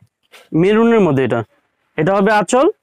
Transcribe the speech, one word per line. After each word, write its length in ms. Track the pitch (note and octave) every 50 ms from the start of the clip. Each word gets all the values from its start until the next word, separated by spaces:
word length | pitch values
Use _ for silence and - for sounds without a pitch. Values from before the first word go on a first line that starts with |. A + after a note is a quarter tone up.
| _ _ _ _ _ _ - - - _ - D#3+
মেরুনের 420 | E3+ G3 G#3+ A3 A#3 A#3 A3+ A3 F#3
মধ্যে 160 | D#3+ C#3 C3+ C3
এটা, 160 | A2+ B2 A#2 A2 - _ _ _ _ _ _ _ _ _ D#3
এটা 140 | D#3+ F#3 G3
হবে 140 | G#3 G3 A3
আঁচল, 340 | G#3+ G#3 G#3 - B3 B3 - G#4 - -